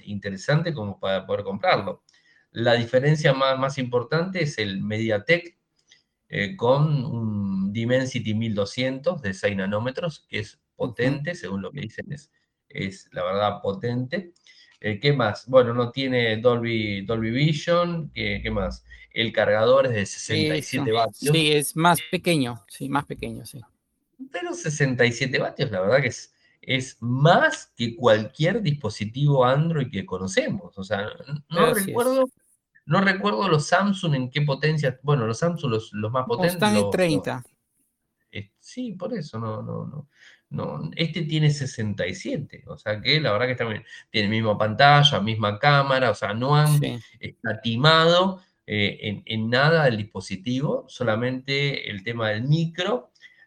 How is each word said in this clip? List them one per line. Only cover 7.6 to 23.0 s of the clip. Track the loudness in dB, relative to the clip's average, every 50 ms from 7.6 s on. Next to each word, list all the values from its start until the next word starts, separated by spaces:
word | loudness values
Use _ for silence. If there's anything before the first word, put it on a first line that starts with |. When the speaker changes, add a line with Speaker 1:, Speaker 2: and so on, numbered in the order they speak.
| -2 -2 -2
Speaker 1:
Dimensity | -2 0 2 2 2 0 0 -4 -4 -4 -2 -2
mil | -2 -2 -2 -2
doscientos | -2 -2 -2 -2 -4 -4 -4 -4 -4 -4 -4 -4 -4 -4
de | -6 -6
seis | -4 -4 -2 -2
nanómetros, | -2 -2 -2 -2 -2 -2 -4 -4 -4 -6 -6 -8 -10 _ _
que | -8 -8
es | -8 -8 -12
Speaker 2:
Ujú. | _ _ _ _ -6 -6 -6
Speaker 1:
potente, | -4 -2 0 0 0 -2 -4 -6 -6
según | -8 -8 -8 -8 -8 -8
lo | -8
que | -10 -10 -10
dicen, | -10 -10 -12 -12 -12
es, | -14 -14 -16 _ _ _ _ _ _ _ _ _
es | -10 -8 -8 -8 -8 -12 -18 _ -8
la | -6 -4
verdad | -2 0 0 0 0 0 -2 -4
potente. | -6 -4 -4 -4 -4 -4 -4 -4 -4 -6 -6 -6 -8 -14 _ _ -20 _ _ _ _ _ _
Eh, | -6 -6 -4 0
¿qué | 0 2 2
más? | 2 2 0 0 -4 -4
Bueno, | 4 6 6 6 6 4
no | 0 -2 -2 -2
tiene | -4 -2 0 0 0 2 0 0 2
Dolby, | 4 4 4 4 2 0 0 0 -2 -2 -4 -4 -4
Dolby | -4 -4 -2 -2 -2
Vision, | 0 2 2 2 0 0 0 0 0 2 0 0 -2 -6 -8 -8 -8
¿qué, | -6 -4 -4 -4 -4 -4
qué | -4
más? | -4 -2 -4 -4 -6 -8 -14 -20 -20 -20 -20 -8 _
El | -2 -2 0 2
cargador | 2 2 4 4 4 4 6 6 6 4
es | 4 0
de | 0 -2
sesenta | -4 -6 -10 -6 -2 0 0 0 0 0
y | -2 -4
siete | -4 -4 -2 0 0
Speaker 2:
Eso. | 2 2
Speaker 1:
vatios. | 0 0 -2 -2 0 2 4
Speaker 2:
Sí, | 4 4 4 4
es | 4 2 0 0
más | 2 4 4 4 4 0 -2
pequeño, | -6 -2 2 2 2 2 2 0 -4 -8 -14 _
sí, | -14 -12 -6 -4
más | -2 -2